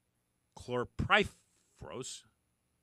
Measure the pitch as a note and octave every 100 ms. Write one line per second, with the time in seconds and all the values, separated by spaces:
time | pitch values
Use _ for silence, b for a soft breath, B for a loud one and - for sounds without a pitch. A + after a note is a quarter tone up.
0 | _ _ _ _ _ - - B2 A#2 -
1 | - G#3 - - _ _ _ - C#2+ G2+
2 | C3 - - _ _ _ _ _